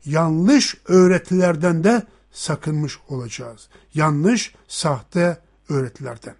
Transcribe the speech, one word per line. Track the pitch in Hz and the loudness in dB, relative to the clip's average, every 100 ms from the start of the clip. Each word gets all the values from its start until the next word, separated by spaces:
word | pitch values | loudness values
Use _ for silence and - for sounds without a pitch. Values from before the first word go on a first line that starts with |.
yanlış | - 156 165 160 185 285 - - - | -2 0 0 2 4 4 2 -8 2
öğretilerden | 180 185 180 - 185 180 160 175 165 | 4 6 4 0 0 2 2 0 2
de | 180 240 - _ _ | 2 0 -2 _ _
sakınmış | - - 151 - 151 147 - _ | -14 -8 -6 -4 -4 -4 -8 _
olacağız. | 131 120 - 120 117 - _ _ | -10 -10 -14 -16 -18 -20 _ _
Yanlış, | 151 156 147 170 233 - _ _ | -2 0 2 2 0 -4 _ _
sahte | - 165 131 - 180 175 170 _ _ _ | -6 -4 -4 -6 -2 -2 -2 _ _ _
öğretilerden. | 147 127 - 135 117 - | -6 -6 -10 -14 -14 -18